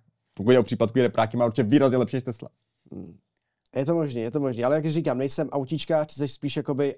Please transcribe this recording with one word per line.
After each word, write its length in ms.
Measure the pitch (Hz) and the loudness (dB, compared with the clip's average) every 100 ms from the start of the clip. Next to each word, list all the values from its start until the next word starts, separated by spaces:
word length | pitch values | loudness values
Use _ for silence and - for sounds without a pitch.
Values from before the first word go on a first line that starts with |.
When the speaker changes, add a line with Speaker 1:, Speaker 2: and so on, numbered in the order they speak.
| _ _ _ | _ _ _
Speaker 1:
pokud 160 | - 101 | -4 4
je 80 | 127 | 4
o 40 | |
případku 360 | 113 107 113 127 | 4 0 0 2
repráky, 380 | 120 - 110 123 | 0 2 -2 0
má 100 | 120 | 0
určitě 160 | 123 | 0
výrazně 340 | 107 143 135 123 | 4 4 4 2
lepší 200 | 117 131 | 0 -2
než 80 | |
Tesla. 240 | 127 110 - _ _ _ - | -6 -10 -14 _ _ _ -18
Speaker 2:
Hmm. 240 | 95 - - _ _ _ _ _ 127 | -16 -16 -18 _ _ _ _ _ -4
Je 80 | 139 | 0
to 80 | |
možný, 260 | 170 147 120 | 0 0 -2
je 100 | 113 | -4
to 100 | 151 | -2
možný, 240 | 135 117 | -2 0
ale 100 | 123 151 | 2 2
jak 100 | 156 | 2
říkám, 320 | 156 147 123 | 0 0 0
nejsem 300 | 139 - 139 | 0 -2 -2
autíčkář, 580 | 143 131 156 - 156 151 | -4 -4 -4 0 0 0
ty 80 | |
jsi 140 | - 143 | -4 -6
spíš 280 | - 143 143 | -4 -6 -4
jakoby 380 | 131 131 139 | -2 0 0